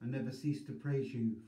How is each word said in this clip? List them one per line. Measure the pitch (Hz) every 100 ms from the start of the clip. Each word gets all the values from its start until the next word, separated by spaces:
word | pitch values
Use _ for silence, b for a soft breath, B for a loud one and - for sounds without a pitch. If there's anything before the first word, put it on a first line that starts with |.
and | 120
never | 135 113
cease | - 147 -
to | -
praise | 117 147 135 -
you | 120 113 110